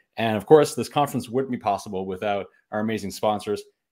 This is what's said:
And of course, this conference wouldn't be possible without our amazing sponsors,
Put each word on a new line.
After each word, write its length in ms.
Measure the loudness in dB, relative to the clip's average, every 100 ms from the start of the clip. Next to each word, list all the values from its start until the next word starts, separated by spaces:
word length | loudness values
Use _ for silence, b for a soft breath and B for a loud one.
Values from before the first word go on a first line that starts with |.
| b -4
And 200 | -2 0
of 80 | 6
course, 300 | 6 6 0
this 120 | -4
conference 400 | -2 0 -2 -4
wouldn't 240 | -4 -4
be 60 | -4
possible 480 | -2 -2 -4 -6 -6
without 420 | -4 -2 -2 -4 b b
our 80 | -4
amazing 320 | -2 -4 -6
sponsors, 520 | -2 0 0 -2 -6 -6 _ _